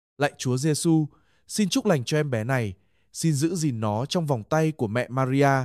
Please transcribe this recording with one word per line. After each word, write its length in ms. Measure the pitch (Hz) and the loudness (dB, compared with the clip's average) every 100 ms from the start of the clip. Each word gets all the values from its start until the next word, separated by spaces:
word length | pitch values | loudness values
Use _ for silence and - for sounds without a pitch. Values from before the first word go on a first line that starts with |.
| _ - | _ -4
"Lạy 140 | 139 - | -4 -2
Chúa 180 | 131 127 | -2 0
Giêsu, 500 | 156 147 170 160 147 - _ _ _ | 0 0 2 2 2 -6 _ _ _
xin 200 | - 202 | -2 0
chúc 180 | 269 214 | 0 2
lành 180 | 156 | 0
cho 120 | 113 151 | 0 -2
em 120 | 151 | 0
bé 140 | 120 | -2
này. 300 | 110 131 107 92 _ _ _ | -2 -2 -2 -6 _ _ _
Xin 200 | - 165 | -4 0
giữ 220 | 143 165 | 0 0
gìn 260 | 180 151 113 | 0 -2 -2
nó 260 | 107 104 135 | -2 -2 -2
trong 200 | 185 156 | -2 -2
vòng 160 | 123 | -2
tay 300 | 104 156 160 | 0 0 0
của 140 | 156 117 | -2 -2
mẹ 220 | 117 120 | -2 -2
Maria. 400 | 127 131 135 139 135 | -2 0 4 4 4